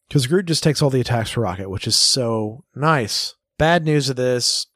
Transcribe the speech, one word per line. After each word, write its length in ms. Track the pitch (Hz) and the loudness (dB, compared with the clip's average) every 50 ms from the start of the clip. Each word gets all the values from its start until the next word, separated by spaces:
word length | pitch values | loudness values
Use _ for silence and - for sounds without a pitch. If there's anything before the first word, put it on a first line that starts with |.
| _ _ | _ _
'cause 160 | - 147 123 | 0 0 0
Groot 180 | 123 160 196 196 | 2 2 0 2
just 160 | 170 160 - - | 0 -2 0 2
takes 200 | 160 143 - 151 | 0 2 2 2
all 80 | 139 | 2
the 100 | 131 131 | 2 0
attacks 300 | 117 - 120 117 107 - | 0 0 0 -2 -2 -2
for 100 | - 120 | -2 -2
Rocket, 300 | 113 95 87 95 95 98 | -2 -2 -4 -6 -8 -8
which 160 | 92 - - | -8 -6 -4
is 100 | 113 107 | -2 0
so 680 | - - - - 139 123 117 113 110 107 107 110 135 - _ _ | 2 2 2 2 2 0 0 0 -2 -2 -4 -6 -10 -18 _ _
nice. 580 | 123 139 156 160 143 113 98 - - - - - _ _ _ _ _ | -2 0 2 2 2 0 -2 -4 -6 -6 -8 -10 _ _ _ _ _
Bad 260 | 151 160 170 175 156 | 2 2 2 2 2
news 240 | 156 151 147 135 131 | 2 2 2 2 0
of 60 | 135 | -2
this: 500 | 120 127 127 123 123 117 - - - - - _ | 0 0 0 0 0 0 -2 -2 -2 -6 -8 _